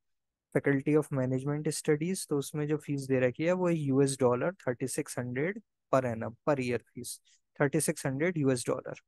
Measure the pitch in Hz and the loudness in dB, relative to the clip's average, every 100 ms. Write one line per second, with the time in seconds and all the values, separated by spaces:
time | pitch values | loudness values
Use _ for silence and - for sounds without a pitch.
0 | _ _ _ _ _ 143 143 139 143 151 | _ _ _ _ _ -2 2 2 4 2
1 | 147 139 127 131 139 147 156 147 - 147 | 2 0 0 -2 -2 -4 -2 -2 0 0
2 | 165 185 - 143 135 151 147 151 - 143 | 0 -4 -2 -4 -2 -4 -2 -2 -2 -4
3 | 131 131 127 120 160 185 180 170 139 131 | 0 2 2 2 0 2 2 0 2 4
4 | 139 135 127 123 151 190 - 123 131 - | 4 4 2 4 0 -4 -4 -4 -4 -4
5 | 143 - 123 123 160 214 - _ _ 135 | -6 -4 -4 -2 -4 -4 -12 _ _ 0
6 | 127 113 113 123 - 139 123 120 - - | 2 -2 -6 -6 -2 0 0 -4 -6 -14
7 | 120 - _ _ _ - 143 160 - 160 | -12 -14 _ _ _ 0 0 2 0 -2
8 | 147 135 170 170 135 127 - 131 - - | -2 -2 -2 0 2 2 0 -4 -6 -12